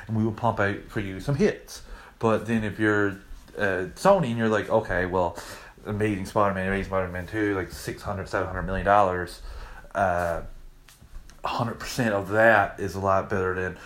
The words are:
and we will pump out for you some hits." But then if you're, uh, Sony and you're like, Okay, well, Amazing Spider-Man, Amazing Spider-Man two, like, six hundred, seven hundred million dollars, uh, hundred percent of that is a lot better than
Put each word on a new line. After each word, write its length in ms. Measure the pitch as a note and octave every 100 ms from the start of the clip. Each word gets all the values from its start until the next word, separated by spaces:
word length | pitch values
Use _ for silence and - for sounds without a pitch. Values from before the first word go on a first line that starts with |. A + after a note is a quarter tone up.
| -
and 80 | A2
we 80 |
will 80 | A2
pump 300 | A2 A#2 G#2+
out 160 | G2+ G2+ -
for 140 | A2+
you 180 | G2 F#2+
some 160 | A2+ C#3
hits." 460 | G3+ - - - - - - -
But 260 | A2+ G#2+ G#2+
then 180 | A2+ G#2+
if 120 | F#2
you're, 320 | G#2+ G#2 G2+ F#2+ - - - -
uh, 300 | G2+ F#2 F#2 -
Sony 320 | F#3 G3 B2+
and 100 | A#2
you're 120 | A2
like, 200 | G#2+ F#2
Okay, 360 | A2 G#2+ F2+ F2+
well, 320 | F#2 F2 - - - - - -
Amazing 400 | G#2 G#2+ G2 F#2+
Spider-Man, 420 | A2 G2+ F#2+ F#2+
Amazing 180 | G2 F2+
Spider-Man 420 | F#2+ F2+ F2+ F2
two, 280 | G#2+ G#2 G2
like, 160 | F2+
six 300 | - - -
hundred, 260 | - F#2+ F2
seven 200 | G2+ F2
hundred 160 | F#2
million 220 | F2 F#2+ F#2
dollars, 560 | G#2 G2 F2+ F2 - - - - - - -
uh, 460 | F#2+ F2 F2 E2 - - - - - - - - - - -
hundred 340 | - A#2 A2
percent 340 | - - A2+
of 160 | G2+ F#2
that 520 | G#2+ A2+ G#2+ G2 -
is 140 | G2+ F#2
a 40 |
lot 300 | F#2+ F#2+ -
better 240 | G2+ F#2
than 240 | F2+ F#2 F2